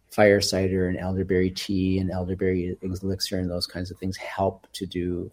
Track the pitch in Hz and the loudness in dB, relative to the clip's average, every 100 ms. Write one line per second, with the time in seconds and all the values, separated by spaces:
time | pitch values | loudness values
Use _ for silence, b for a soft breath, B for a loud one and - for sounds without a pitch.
0 | _ - 104 101 98 92 95 92 90 90 | _ 4 6 8 4 2 2 2 2 0
1 | 92 92 92 92 92 95 - 98 92 95 | -2 -2 2 2 2 0 -2 0 2 2
2 | 92 90 90 92 95 92 90 90 95 90 | 0 -2 -4 -2 0 0 -2 -4 -6 -6
3 | 98 95 - 92 90 87 - 90 90 92 | -4 -4 -4 -2 -2 -4 -6 -6 -8 -6
4 | 92 92 - - 98 - - - 95 92 | -6 -6 -8 -2 -2 -2 -10 -10 -8 -4
5 | 90 87 95 | -4 -4 -6